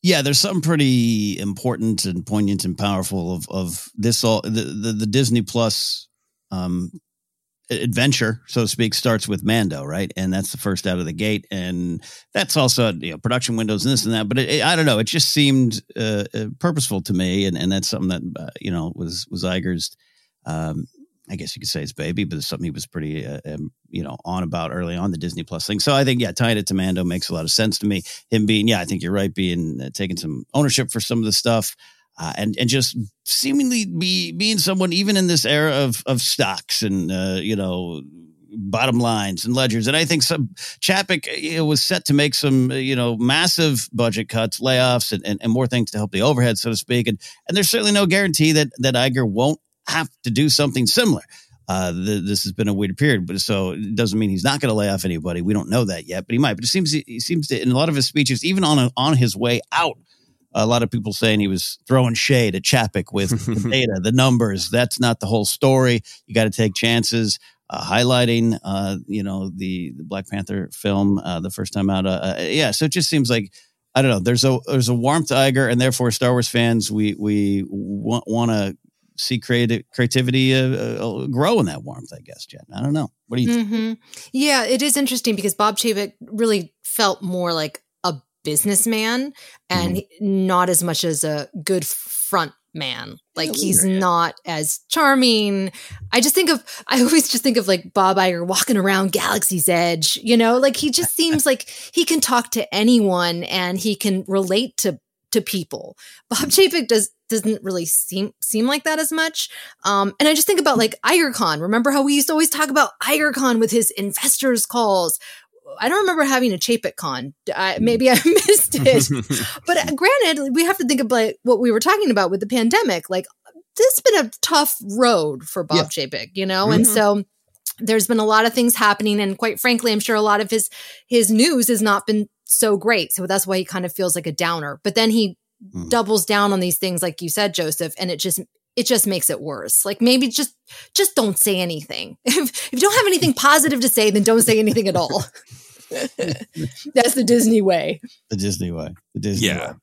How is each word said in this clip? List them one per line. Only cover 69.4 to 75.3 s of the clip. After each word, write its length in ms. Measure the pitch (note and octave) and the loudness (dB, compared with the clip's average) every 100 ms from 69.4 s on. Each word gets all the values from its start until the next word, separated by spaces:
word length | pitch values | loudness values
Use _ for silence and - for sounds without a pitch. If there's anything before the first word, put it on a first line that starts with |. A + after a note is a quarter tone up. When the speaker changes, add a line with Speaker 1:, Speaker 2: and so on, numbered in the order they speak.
| F#2+ F2+ | -6 -6
Speaker 1:
the, 360 | F#2+ F#2 D#2+ B1+ | -6 -6 -8 -12
the 60 | |
Black 240 | D#2+ G2 F#2+ | -10 -10 -8
Panther 400 | G2 F#2 G2+ F#2 | -8 -6 -6 -8
film, 460 | - G#2 G2 G2+ G2 | -6 0 2 4 2
uh, 200 | - F2 | -2 -6
the 80 | F#2 | -6
first 220 | - G2 | -6 -6
time 160 | G#2 G2 | -2 0
out. 160 | F#2+ F#2+ | 0 0
Uh, 300 | F#2+ F#2+ F2 | 0 -2 -4
uh, 40 | |
yeah, 280 | E2+ B2+ C3+ | -2 0 0
so 140 | G2+ D#3 | 0 -2
it 60 | |
just 180 | F3+ D3+ | 0 0
seems 180 | D#3 A#2+ | 0 2
like, 220 | A#2+ G2+ - _ _ _ C3 | 0 -2 -12 _ _ _ 2
I 60 | |
don't 80 | C3+ | 2
know. 80 | G#2 | 2
There's 260 | F#2+ A#2+ C3 | 2 2 2
a, 140 | C3 C3 | 0 0
there's 200 | C3+ A#2+ | 0 2
a 40 | B2 | 0
warmth 320 | B2 D#3 | 2 0
to 40 | D#3 | 2